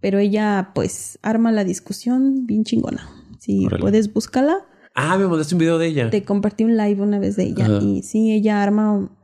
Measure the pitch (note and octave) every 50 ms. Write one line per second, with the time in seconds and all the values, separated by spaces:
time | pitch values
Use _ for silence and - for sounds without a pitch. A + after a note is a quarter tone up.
0 | - G3 G3 G3 G3+ G#3 G3 G#3+ G#3+ G#3+ G#3 G3 F#3+ - - - G2+ - - -
1 | - - - - - G#3+ A3 A3+ A3+ A3+ A3 G#3+ G3+ F#3 F3 - - - G3+ -
2 | - A#3+ B3 C4 C4 C4+ C4+ C4+ B3+ A3+ G#3 G#3+ G#3+ - - A3+ - - - -
3 | - - - - - - - - - - G3 G3 F#3 F#3+ - - - G3 G3+ G#3+
4 | A3 G#3 G#3+ G#3+ A3 - - C4 C4 D4 E4 G4 - _ _ _ - - _ -
5 | C3 D#3 F3+ F#3+ G3 F#3 E3+ D#3 D#3 D3 F3+ F3 E3 E3 E3 E3 E3 E3 D#3+ C#3+
6 | B2 A2+ D#3 G#3 G3+ - G3+ G3+ G3 G#3 - - A3 A3+ A#3 A3 G#3+ G#3 G#3 G3
7 | G3 G#3 G#3 G3+ G3 G3 G3+ G3+ F#3 G3+ - - - A2 G#3 G3+ G#3 G3+ G3+ F#3+
8 | F#3+ - - G#3+ A3 A3 G#3+ G#3+ G3+ A3 G#3 G3+ G3+ G3+ G#3 G#3 G#3+ G#3+ G#3 G3+
9 | G3 - - _